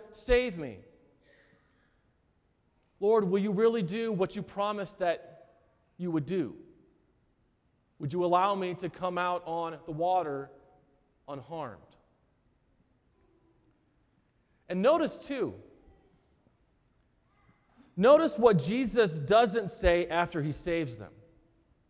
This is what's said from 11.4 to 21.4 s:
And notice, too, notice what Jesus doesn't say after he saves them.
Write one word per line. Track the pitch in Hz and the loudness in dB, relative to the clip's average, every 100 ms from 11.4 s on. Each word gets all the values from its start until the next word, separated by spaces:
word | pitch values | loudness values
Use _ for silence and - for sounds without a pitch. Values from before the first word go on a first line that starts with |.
| 120 165 131 92 - _ _ _ _ _ _ _ _ _ _ _ _ _ _ _ _ _ _ _ _ _ _ _ _ _ _ _ - | -12 -12 -12 -14 -20 _ _ _ _ _ _ _ _ _ _ _ _ _ _ _ _ _ _ _ _ _ _ _ _ _ _ _ -8
And | 185 | 0
notice, | 226 330 277 - | 2 4 0 -4
too, | - 269 160 92 - _ - _ _ _ _ _ _ _ _ _ _ _ _ _ _ _ _ _ _ _ _ - | -10 -6 -4 -6 -18 _ -20 _ _ _ _ _ _ _ _ _ _ _ _ _ _ _ _ _ _ _ _ 2
notice | 220 302 320 - | 6 6 6 4
what | 233 185 | 4 4
Jesus | 139 240 247 214 208 156 | 2 -2 0 2 2 0
doesn't | 139 214 240 226 196 | 2 4 4 0 -6
say | - 185 175 175 | 0 2 2 2
after | 165 170 170 | -2 -2 -2
he | 151 | -4
saves | 139 180 170 143 107 | -6 -4 -4 -4 -8
them. | 92 - - _ | -16 -20 -20 _